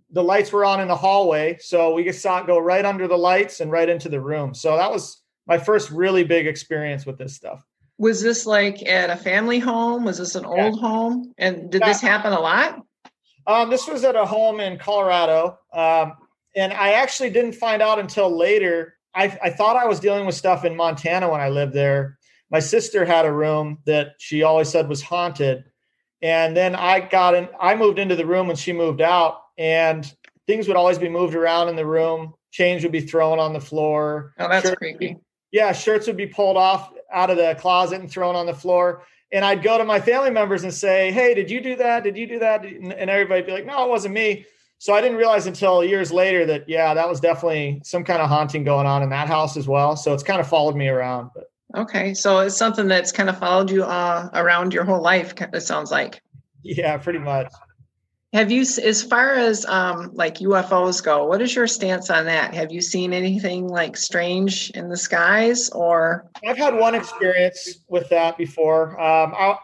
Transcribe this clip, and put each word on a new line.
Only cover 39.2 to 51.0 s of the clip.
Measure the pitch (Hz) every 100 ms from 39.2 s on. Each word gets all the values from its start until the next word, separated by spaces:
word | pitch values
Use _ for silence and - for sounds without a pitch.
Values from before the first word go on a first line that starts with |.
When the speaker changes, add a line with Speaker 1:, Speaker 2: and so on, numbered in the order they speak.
| _
Speaker 1:
And | 196 196
I'd | 196
go | 190 226
to | 220
my | 208
family | - 247 269 226
members | 208 190 180
and |
say, | 180 196 190 190
"Hey, | 196 247
did | 240 185
you | 233
do | 262 254
that? | 240 233
Did | 202 202
you | 233
do | 233
that?" | 226 214 196
And, | 185 185
and | 190 190
everybody'd | 196 190 185 175
be | 190
like, | 233
"No, | 277 247
it |
wasn't | 233 202
me." | 202 220 208 - _ _ _
So | -
I | 208
didn't | 247 226
realize | 226 214 185
until | 156 196 180 175
years | 196 165
later | 170 185 185 160
that, | 151 143
yeah, | 160 160
that | 156 170
was | 156
definitely | 165 170 170 156 143 143 -
some | 175
kind | 175 170
of | 156
haunting | 147 151 151 143
going | 143 139
on | 139
in | 139
that | 135 147
house | 156 156 151
as | 135
well. | 139 143 151
So | 151
it's | 143 143
kind | 190
of | 143
followed | 160 147 143
me | 135
around. | 131